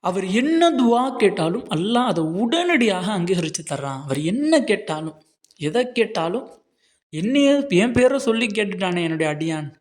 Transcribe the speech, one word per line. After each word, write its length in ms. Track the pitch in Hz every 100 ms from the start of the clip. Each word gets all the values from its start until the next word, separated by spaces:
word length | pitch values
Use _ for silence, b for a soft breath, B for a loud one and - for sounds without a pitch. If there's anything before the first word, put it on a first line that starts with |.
அவர் 220 | - 185 190
என்ன 300 | 208 277 330 339
துஆ 460 | 269 240 233 262 262
கேட்டாலும் 480 | 202 180 160 175 -
அல்லாஹ் 440 | 156 190 240 247
அதை 100 | 170
உடனடியாக 800 | 160 175 233 330 349 320 233 185 185
அங்கீகரித்து 500 | 202 175 185 160 -
தர்றான். 400 | - 135 139 135
அவர் 180 | 143 135
என்ன 400 | 156 226 294 320
கேட்டாலும், 560 | 233 196 - 156 160 156 _ _ _ _
எதை 360 | 147 208 254
கேட்டாலும், 540 | 247 214 190 165 214 - - _ _ _ _ _
"என்னையே, 540 | 151 196 277 277 285 277
என் 240 | 180 233
பேரை 260 | 240 254 269
சொல்லி 280 | 254 226 233
கேட்டுட்டானே 560 | 202 202 185 185 175
என்னுடைய 260 | 165 160 156
அடியான் 360 | 151 160 156 147 _